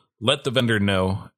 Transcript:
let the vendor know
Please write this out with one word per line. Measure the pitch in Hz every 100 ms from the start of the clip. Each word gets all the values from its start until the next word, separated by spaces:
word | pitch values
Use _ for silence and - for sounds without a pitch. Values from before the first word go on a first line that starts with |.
| _ _
let | 113 143
the | 139
vendor | 127 120 110
know | 101 95 95 98 -